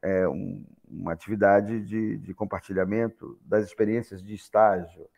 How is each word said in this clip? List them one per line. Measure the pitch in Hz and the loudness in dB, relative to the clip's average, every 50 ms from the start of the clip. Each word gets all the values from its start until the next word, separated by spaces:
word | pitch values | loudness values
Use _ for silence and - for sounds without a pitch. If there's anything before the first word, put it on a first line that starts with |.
é | - 95 95 92 92 82 | -4 -2 0 2 2 0
um, | 69 90 - - - - - - _ _ _ - | 0 -4 -6 -8 -10 -12 -14 -18 _ _ _ -16
uma | - - - 82 | -12 -8 -6 -6
atividade | 82 - - 104 110 98 104 98 101 104 104 107 117 110 | -8 -8 -8 -6 0 4 6 6 6 6 4 2 -4 -6
de, | 101 90 107 110 110 107 - - | -6 -4 -4 -4 -2 -2 -4 -6
de | - 95 92 | -8 -10 -8
compartilhamento | - 107 95 98 90 - - 95 95 92 95 104 113 117 113 - _ 76 69 - - _ | -8 -8 -6 -6 -8 -8 -4 -2 0 0 0 0 0 -2 -2 -4 _ -16 -18 -18 -16 _
das | 82 104 107 104 | 0 0 0 0
experiências | - - - 107 104 113 120 110 - 98 92 | 0 -2 -2 0 0 0 -2 -4 -6 -12 -16
de | 95 104 107 | -14 -14 -14
estágio. | 98 - - - 110 110 104 95 90 87 - - 87 85 - _ | -14 -6 0 4 6 6 6 4 2 -4 -8 -14 -20 -20 -20 _